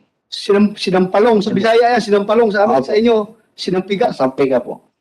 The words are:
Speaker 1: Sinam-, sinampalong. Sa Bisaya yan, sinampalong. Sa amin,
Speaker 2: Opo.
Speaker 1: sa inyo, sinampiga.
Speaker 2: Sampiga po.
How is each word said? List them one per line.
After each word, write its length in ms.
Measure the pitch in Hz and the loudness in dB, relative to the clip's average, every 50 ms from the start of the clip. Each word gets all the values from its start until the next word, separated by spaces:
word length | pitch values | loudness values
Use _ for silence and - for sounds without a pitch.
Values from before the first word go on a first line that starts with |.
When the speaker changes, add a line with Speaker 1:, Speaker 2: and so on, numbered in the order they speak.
| _ _ _ _ _ - | _ _ _ _ _ -18
Speaker 1:
Sinam-, 480 | - - - - 196 208 208 202 208 | -16 -10 -2 0 2 2 2 0 -2
sinampalong. 640 | - - 196 185 185 185 180 - 233 233 240 220 202 | -4 -4 -2 0 0 0 2 2 2 2 4 2 2
Sa 80 | 202 220 | 0 -2
Bisaya 480 | 185 196 208 226 226 233 240 240 247 | -2 -2 0 2 2 4 2 2 2
yan, 60 | 226 - | 0 0
sinampalong. 480 | 202 202 202 196 220 214 240 240 214 196 | 0 0 0 0 0 2 2 2 2 2
Sa 160 | 202 202 226 | 0 0 2
amin, 100 | - - | 2 0
Speaker 2:
Opo. 60 | - | 0
Speaker 1:
sa 100 | - 214 | 0 0
inyo, 200 | 214 233 240 226 214 208 - - _ _ _ _ | 0 2 2 2 0 -2 -4 -12 _ _ _ _
sinampiga. 560 | - - 196 180 185 185 - 196 185 240 220 - | -10 -6 -4 -4 -4 -4 -4 -2 -2 -2 -2 -2
Speaker 2:
Sampiga 480 | - 170 131 - - 143 127 131 120 | -2 -4 -4 0 -2 -2 0 0 -2
po. 320 | - 107 - - _ _ _ _ | -4 -6 -14 -16 _ _ _ _